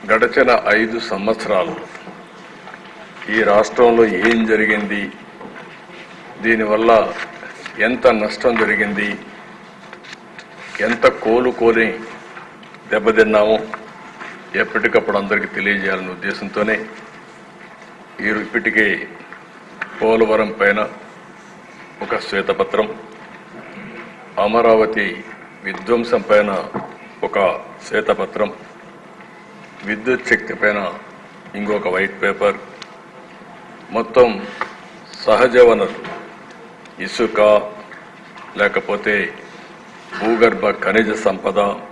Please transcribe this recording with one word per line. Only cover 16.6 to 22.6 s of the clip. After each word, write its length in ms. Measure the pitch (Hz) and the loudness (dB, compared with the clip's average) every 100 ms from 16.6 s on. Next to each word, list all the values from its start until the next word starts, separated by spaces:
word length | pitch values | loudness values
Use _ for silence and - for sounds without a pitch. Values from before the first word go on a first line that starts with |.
| 104 107 - - - - - - - - - - - - - - 101 | -2 -2 -6 -14 -20 -20 -20 -20 -20 -20 -20 -20 -20 -20 -20 -8 -4
ఈ, 20 | 107 104 | -4 -4
ఇప్పటికే 400 | 117 107 107 104 90 - - - - - - - - - - | -4 0 2 2 0 -8 -16 -20 -20 -20 -20 -20 -16 -14 -2
పోలవరం 500 | 110 113 113 107 107 110 | 2 4 4 2 0 2
పైన 200 | 101 104 107 - - - - - - - - - - - 101 | 2 2 -2 -8 -20 -20 -20 -20 -20 -20 -20 -20 -20 -14 -6
ఒక 140 | 107 - | -6 -4
శ్వేతపత్రం, 600 | 98 95 95 | -4 -2 -2